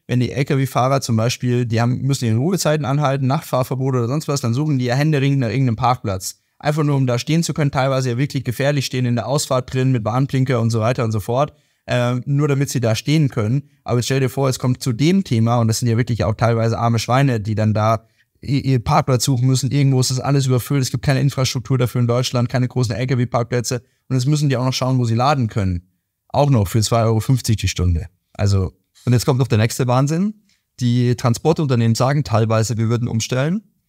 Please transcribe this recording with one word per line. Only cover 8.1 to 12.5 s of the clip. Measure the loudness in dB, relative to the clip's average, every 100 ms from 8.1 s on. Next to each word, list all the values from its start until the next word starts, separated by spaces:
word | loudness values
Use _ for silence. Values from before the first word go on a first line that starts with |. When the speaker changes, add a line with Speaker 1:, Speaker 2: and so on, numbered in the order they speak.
Speaker 1:
ja | -2
wirklich | -2 -2
gefährlich, | -4 -2 0 0
stehen | -2 -2 0
in |
der | 0 -2
Ausfahrt | -4 0 -2 -2
drin | 0 0
mit | 0
Warnblinker | 0 -2 0 0 0 2
und | 0
so | 2
weiter | 0 0
und | -2
so | -2
fort, | -2 -2 -2 -4 _ _ -4
äh, | -2 0 -2 -2
nur | 0
damit | 0